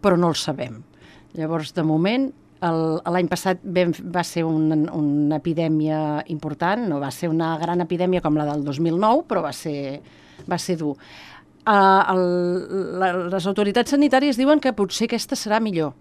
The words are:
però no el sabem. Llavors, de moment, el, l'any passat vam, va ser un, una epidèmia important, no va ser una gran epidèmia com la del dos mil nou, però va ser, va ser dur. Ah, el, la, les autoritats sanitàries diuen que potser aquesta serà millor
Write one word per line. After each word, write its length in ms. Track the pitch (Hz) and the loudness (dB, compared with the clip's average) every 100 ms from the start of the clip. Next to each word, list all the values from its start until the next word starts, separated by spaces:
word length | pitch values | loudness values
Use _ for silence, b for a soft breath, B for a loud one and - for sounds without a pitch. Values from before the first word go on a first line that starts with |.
però 140 | 202 175 | 4 4
no 80 | 175 | 2
el 80 | 151 | 0
sabem. 460 | - 143 120 110 - B B B B | -4 -6 -8 -10 -20 B B B B
Llavors, 380 | - 156 165 151 | -8 -4 -4 -4
de 80 | - | -2
moment, 460 | 160 156 180 240 269 - _ - | 0 2 2 0 -2 -6 _ -6
el, 200 | 175 165 160 160 - | -2 0 0 -2 -2
l'any 220 | 175 175 | 0 0
passat 300 | 180 190 180 | 0 -2 -4
vam, 300 | - 185 180 160 - | -2 0 0 0 -4
va 80 | 175 | -4
ser 220 | 175 - | -4 -2
un, 220 | 165 160 156 156 151 | 0 2 2 2 0
una 460 | - 147 147 147 151 | 0 0 2 0 0
epidèmia 600 | 156 160 165 156 156 156 156 147 - | -2 -2 0 0 0 0 -2 -4 -6
important, 540 | 151 156 147 175 214 240 | -8 -8 -4 -2 -2 -2
no 80 | 143 | -4
va 80 | 139 | -4
ser 220 | 131 170 | -6 -2
una 220 | 160 165 160 | 0 0 -2
gran 240 | 165 175 | -2 -2
epidèmia 400 | 170 175 180 180 | -2 0 0 0
com 160 | 165 151 | 2 0
la 80 | 151 | 0
del 160 | 147 143 | -2 -4
dos 160 | 135 | -2
mil 140 | 170 170 | 0 2
nou, 220 | 214 254 | 2 2
però 160 | - 208 156 | 0 -4 -4
va 80 | 131 | -8
ser, 460 | 170 143 139 139 B B B B | -8 -6 -8 -10 B B B B
va 140 | - 180 | -8 -6
ser 160 | - 175 | -4 -4
dur. 100 | 151 139 B B B B B _ | -4 -6 B B B B B _
Ah, 400 | - 208 190 190 196 | 2 6 8 6 6
el, 120 | 185 180 180 175 180 - 196 175 175 | 2 2 2 0 -2 -4 -6 -4 -2
la, 80 | 185 180 175 | 0 0 -2
les 140 | 190 170 | -2 -2
autoritats 460 | 196 208 208 233 277 | 0 0 2 2 4
sanitàries 400 | 294 262 285 233 | 4 4 2 2
diuen 240 | 262 302 | 4 4
que 140 | 269 247 | 2 0
potser 320 | 196 - 233 | -2 -2 -2
aquesta 300 | 233 - 262 | -2 -4 -6
serà 160 | 220 214 | 0 0
millor 300 | 220 175 156 131 | 0 -2 -2 -6